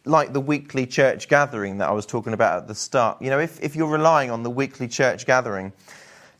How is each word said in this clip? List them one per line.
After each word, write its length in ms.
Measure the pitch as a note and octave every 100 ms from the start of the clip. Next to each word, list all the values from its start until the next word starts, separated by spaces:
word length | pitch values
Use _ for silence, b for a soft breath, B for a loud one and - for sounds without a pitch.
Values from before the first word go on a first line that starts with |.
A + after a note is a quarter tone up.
| C#3
like 260 | D#3 D3
the 80 | C3+
weekly 460 | C3+ D3 C#3+ C3 A#2+
church 420 | - C3+ G2+ -
gathering 480 | D3 C#3 A#2 G2+ G2
that 120 | E2
I 20 |
was 140 | G#2+ G2+
talking 260 | A#2+ G#2+
about 300 | A2 A2 F2
at 60 | -
the 60 |
start. 460 | G#2+ - C3+ A2+ -
You 80 | C3
know, 120 | C#3
if, 220 | E3 -
if 140 | D3 D3+
you're 140 | D#3
relying 400 | D3+ D#3+ D#3 B2+
on 120 | A#2
the 80 | A#2+
weekly 380 | B2 C3+ - A#2
church 380 | - C3 G2+ -
gathering 480 | B2+ B2 G2 F#2+ - B B B B B B